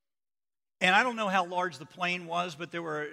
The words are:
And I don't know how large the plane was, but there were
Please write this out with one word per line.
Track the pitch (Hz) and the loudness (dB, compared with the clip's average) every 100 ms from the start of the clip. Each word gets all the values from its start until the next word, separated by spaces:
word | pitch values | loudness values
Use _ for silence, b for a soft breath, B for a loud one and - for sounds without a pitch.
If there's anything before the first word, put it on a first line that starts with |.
| _ _ _ _ _ _ _ _ | _ _ _ _ _ _ _ _
And | 185 | 6
I | 196 | 6
don't | 254 226 | 4 0
know | 214 | 0
how | 190 175 | 2 0
large | 180 180 135 | 0 -2 -4
the | 156 | -16
plane | - 175 180 170 | -6 -4 -4 -4
was, | 170 180 143 | -4 -4 -6
but | 170 | -8
there | 170 | -8
were | 165 151 151 | -6 -6 -8